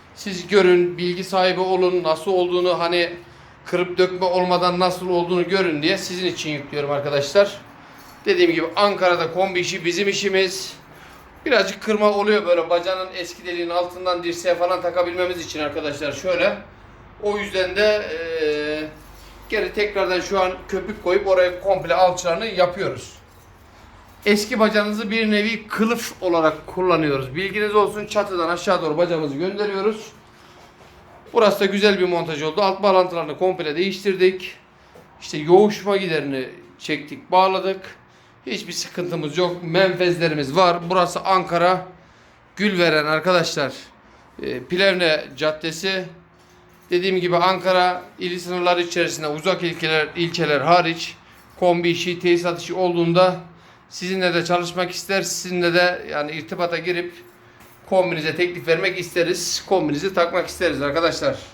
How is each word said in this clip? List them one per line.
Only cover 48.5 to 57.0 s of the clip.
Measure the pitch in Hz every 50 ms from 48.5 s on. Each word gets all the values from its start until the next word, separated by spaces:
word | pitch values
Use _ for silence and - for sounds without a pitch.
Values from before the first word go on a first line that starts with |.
| 180 180 175 180 175 175 175
içerisinde | 170 - 175 165 151 143 143 156 151
uzak | 147 156 156 190 180 170 175
ilçeler, | 170 160 - 160 156 160 156 151 151 -
ilçeler | 170 170 165 170 - 165 151 147 139
hariç | 127 160 175 180 170 165 170 170 - - - - - - - - - - - -
kombi | 180 180 175 175 170 170
işi, | 165 165 - 180 175 170
tesisat | 170 175 175 170 175 180 165 165 -
işi | - 175
olduğunda | 190 185 180 175 170 170 170 170 180 185 185 180 170 - - - - - - - - _ _
sizinle | - - 185 180 190 190 185 180 165
de | 170 165
çalışmak | 170 175 175 175 170 160 180 180 175
ister, | - - - - 196 196 180
sizinle | - - - - 180 180 180 175 170 170
de | 180 180 180 180 - - 147
yani | 151 151 147 151 156
irtibata | 160 147 - 190 170 175 170 170 165
girip | 160 180 170 170